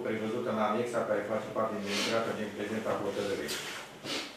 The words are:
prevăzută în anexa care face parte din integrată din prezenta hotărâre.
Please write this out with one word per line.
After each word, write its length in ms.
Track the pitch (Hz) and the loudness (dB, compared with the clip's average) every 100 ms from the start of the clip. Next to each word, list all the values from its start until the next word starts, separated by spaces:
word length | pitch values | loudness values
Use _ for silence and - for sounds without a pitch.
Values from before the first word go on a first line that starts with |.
| - | 0
prevăzută 420 | 107 110 123 - | 0 0 0 0
în 80 | 110 107 | 2 4
anexa 320 | 120 - - - | 4 2 2 2
care 220 | 104 - | 2 2
face 160 | 110 - - | -2 0 0
parte 180 | - 101 | 0 0
din 100 | 98 101 | 0 0
integrată 340 | 110 113 - - | 2 2 2 0
din 80 | 101 104 | -4 -4
prezenta 360 | 104 110 - - | -2 0 0 0
hotărâre. 460 | 101 101 101 - - - - - - - - - - | 0 0 0 0 -2 -4 -4 -8 -10 -10 -6 -4 -6